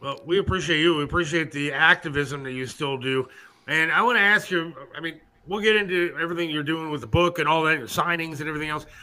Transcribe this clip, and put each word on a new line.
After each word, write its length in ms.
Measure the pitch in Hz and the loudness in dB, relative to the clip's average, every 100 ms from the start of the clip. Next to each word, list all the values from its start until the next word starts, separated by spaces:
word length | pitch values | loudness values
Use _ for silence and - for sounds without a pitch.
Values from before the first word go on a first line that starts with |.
Well, 200 | 139 139 147 | -10 -8 -2
we 120 | 196 | 0
appreciate 420 | 196 190 151 156 | 0 -2 0 2
you. 160 | 170 156 | 4 2
We 80 | |
appreciate 460 | 143 170 156 165 151 | 0 -2 0 -2 -2
the 200 | 143 143 | -4 -4
activism 680 | 139 160 175 165 143 135 143 | 4 4 4 0 -4 -4 -6
that 80 | 135 | -8
you 140 | 127 127 | -8 -8
still 320 | - 143 135 | -6 -6 -4
do. 300 | 131 131 127 - - _ - | -2 -2 -4 -10 -20 _ -2
And 220 | 156 160 | 0 2
I 100 | 160 | 4
wanna 160 | 233 233 | 4 4
ask 300 | 202 208 - | 4 4 2
you, 240 | 180 165 170 139 147 | -2 -2 -10 -16 -10
I 40 | |
mean, 200 | 165 156 _ _ - | -10 -10 _ _ -8
we'll 140 | 208 | -2
get 160 | 214 214 | 2 2
into 380 | 190 180 175 143 | 2 0 0 -2
everything 300 | 170 170 170 | -4 -2 -2
you're 120 | 151 | -2
doing 260 | 143 160 160 | -2 -4 -4
with 100 | 147 | -6
the 60 | 113 | 0
book 320 | 165 175 170 | 2 4 2
and 100 | 151 | 2
all 140 | 160 | 4
that, 140 | 156 156 | 4 0
your 80 | 113 | -2
signings 540 | - 160 170 160 147 | -2 0 -2 -4 -6
and 80 | 151 | -6
everything 200 | 151 151 | -6 -4
else. 160 | 151 - - | -6 -8 -20